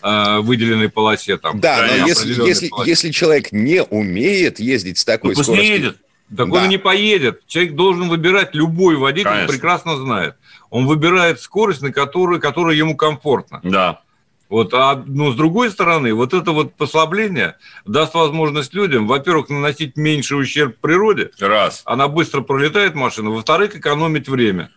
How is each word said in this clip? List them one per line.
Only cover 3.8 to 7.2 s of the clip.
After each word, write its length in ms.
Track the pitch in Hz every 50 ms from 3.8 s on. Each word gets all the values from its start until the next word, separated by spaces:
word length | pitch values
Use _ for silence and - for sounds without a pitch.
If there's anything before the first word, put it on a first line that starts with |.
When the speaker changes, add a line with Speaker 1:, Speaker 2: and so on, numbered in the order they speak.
| 151
Speaker 2:
умеет 760 | - 107 107 107 98 87 95 123 180 208 190 175 127 - -
ездить 360 | 107 123 135 117 90 92 90 -
с 40 | -
такой 280 | - 113 113 - 135
Speaker 3:
Ну, 40 | 98
пусть 140 | 135 143 -
не 60 | 180
Speaker 2:
скоростью 200 | 196 208 214 208
Speaker 3:
едет. 220 | 196 147 110 - _ _ _ _ _ _ _ 107
Speaker 1:
Так 80 | 98 127
он 40 | 90 160
Speaker 2:
Да. 120 | 180 185
Speaker 1:
и 40 | 190
не 80 | 190
поедет. 640 | 190 196 196 190 202 208 214 208 190